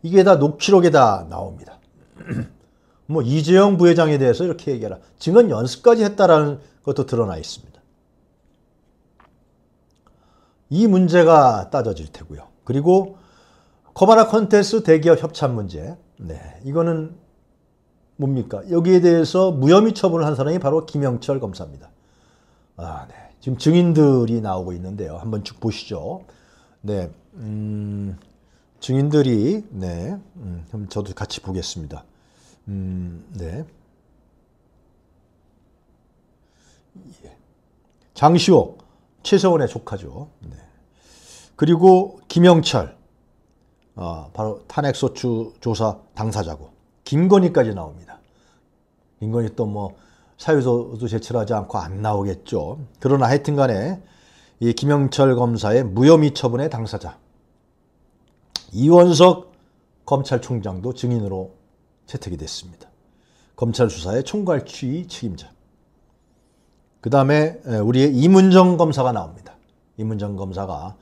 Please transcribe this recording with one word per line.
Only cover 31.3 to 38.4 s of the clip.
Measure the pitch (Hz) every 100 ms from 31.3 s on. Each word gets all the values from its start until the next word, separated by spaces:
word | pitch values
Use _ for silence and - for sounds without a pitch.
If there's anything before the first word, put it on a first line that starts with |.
| -
보겠습니다. | 95 92 87 90 76 69 _ _ _ _ _ _ -
음, | 98 92 92 87 85 - 120
네. | 82 104 156 _ _ _ _ _ _ _ _ _ _ _ _ _ _ _ _ _ _ _ _ _ _ _ _ _ _ _ _ _ _ _ _ - - _
예. | - _ _ _ _ _ _ _ _ -
장시호, | 147 170